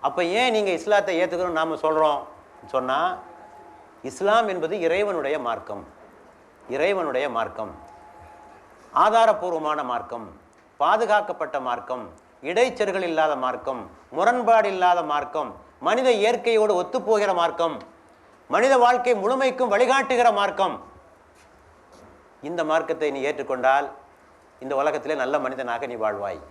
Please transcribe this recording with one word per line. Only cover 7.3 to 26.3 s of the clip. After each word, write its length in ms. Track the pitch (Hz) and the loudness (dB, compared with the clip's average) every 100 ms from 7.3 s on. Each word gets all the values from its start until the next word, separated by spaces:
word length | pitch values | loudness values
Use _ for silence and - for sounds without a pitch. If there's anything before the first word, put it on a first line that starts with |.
மார்க்கம், 440 | 117 107 - 107 - - - - - - - - - - - - | -2 -4 -6 -10 -12 -20 -20 -20 -20 -20 -20 -20 -20 -20 -20 -6
ஆதாரபூர்வமான 880 | - 190 226 226 208 180 165 151 151 | 2 4 6 4 4 0 -4 -2 -4
மார்க்கம், 440 | 131 120 117 117 104 - _ _ _ _ | -4 -6 -6 -12 -14 -20 _ _ _ _
பாதுகாக்கப்பட்ட 760 | 147 214 220 208 208 180 156 143 | 2 2 4 0 0 -6 -6 -6
மார்க்கம், 460 | 127 120 - 127 101 82 _ _ | -4 -6 -6 -10 -10 -18 _ _
இடைச்செருகள் 640 | 139 185 254 - 202 190 175 | -4 0 0 0 -2 -2 -2
இல்லாத 240 | 160 156 143 | 0 0 0
மார்க்கம், 460 | 127 120 - 127 98 - - | -2 -4 -6 -8 -10 -18 -12
முரண்பாடு 580 | 135 202 254 226 226 208 190 | 0 2 2 4 4 4 2
இல்லாத 260 | 180 175 | 2 2
மார்க்கம், 480 | 156 151 180 160 135 - - _ | 0 -4 -4 -6 -8 -10 -20 _
மனித 300 | 147 226 262 | -2 2 2
இயற்கையோடு 640 | 226 208 240 233 226 214 185 | 2 2 0 2 2 2 2
ஒத்துப்போகிற 580 | - 262 214 220 202 | 0 -4 2 2 2
மார்க்கம், 440 | 180 170 165 165 131 - - _ _ _ - _ | 2 0 0 -4 -4 -14 -20 _ _ _ -20 _
மனித 240 | 151 247 269 | 2 4 6
வாழ்க்கை 360 | 240 247 240 226 | 6 4 2 0
முழுமைக்கும் 560 | 196 262 262 254 247 | 0 0 0 0 0
வழிகாட்டுகிற 600 | 202 247 269 269 254 240 | 2 4 2 2 4 4
மார்க்கம். 420 | 202 202 185 190 127 - - - - _ _ - _ _ _ _ - - - _ _ | 4 0 0 -2 -2 -14 -20 -20 -20 _ _ -20 _ _ _ _ -20 -20 -20 _ _
இந்த 180 | 143 170 156 | -10 -4 0
மார்க்கத்தை 380 | 156 156 151 151 | 0 0 -2 -2
நீ 80 | 139 135 | -2 -4
ஏற்றுக்கொண்டால் 580 | 147 135 131 127 135 143 - - _ _ _ _ _ | -4 -4 0 2 2 0 -10 -20 _ _ _ _ _
இந்த 120 | 131 139 | -6 0
உலகத்திலே 400 | 147 147 139 151 | 0 -2 -4 -4
நல்ல 200 | 127 147 | 0 -2
மனிதனாக 460 | 131 131 123 117 135 | -2 -6 -6 -6 -6
நீ 80 | 120 | -4
வாழ்வாய் 440 | 110 101 101 | -4 -2 -6